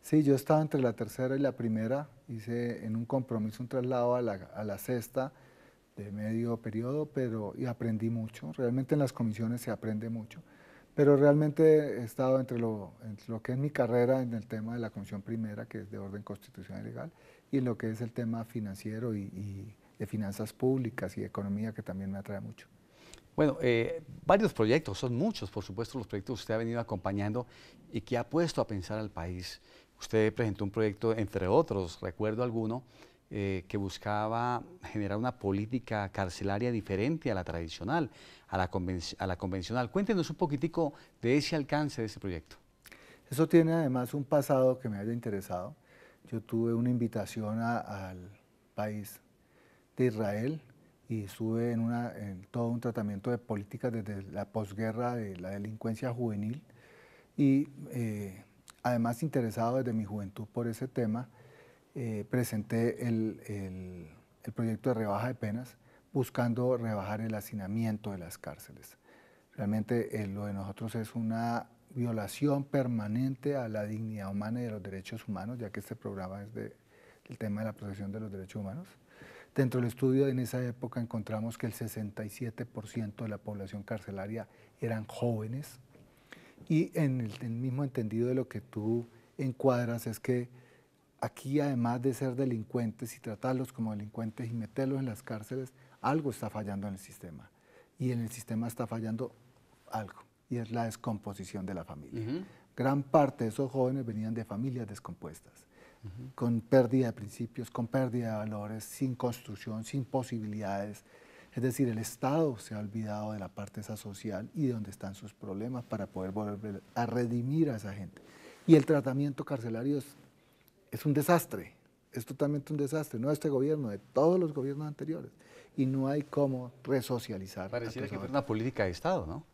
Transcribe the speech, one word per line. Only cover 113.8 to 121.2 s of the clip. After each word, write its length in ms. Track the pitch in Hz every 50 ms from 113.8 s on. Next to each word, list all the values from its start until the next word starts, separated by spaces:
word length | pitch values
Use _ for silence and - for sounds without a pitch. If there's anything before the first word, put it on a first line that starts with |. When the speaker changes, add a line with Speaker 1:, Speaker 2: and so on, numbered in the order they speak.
| 104 - 110
Speaker 1:
social 540 | 104 - 107 98 - - 110 98 92 110 - -
y 120 | 175 147
de 80 | 127 123
donde 160 | 113 104 98
están 260 | 98 - - 98 98
sus 180 | - - 101 -
problemas 520 | _ - 104 95 101 110 123 127 120 117
para 220 | - - 104 98
poder 240 | 90 - 92 92 95
volver 520 | 95 107 107 104 104 98 107 107 101 92 - - -
a 120 | 117 117
redimir 640 | 110 110 123 120 113 120 120 120 131 147 160 160 147
a 80 | 120
esa 160 | 107 101 101 98
gente. 280 | 104 95 82 - - - - - - - - - - -
Y 80 | - 165
el 100 | 151 131
tratamiento 600 | - 156 143 113 135 127 139 143 143 135 - 143
carcelario 540 | - 143 123 113 120 113 113 120 139 147 143
es, 180 | 127 - - - - - _ _ _ _ _ _ _ _ _ _ _ _
es 140 | - - -
un 80 | 151 139
desastre, 600 | 147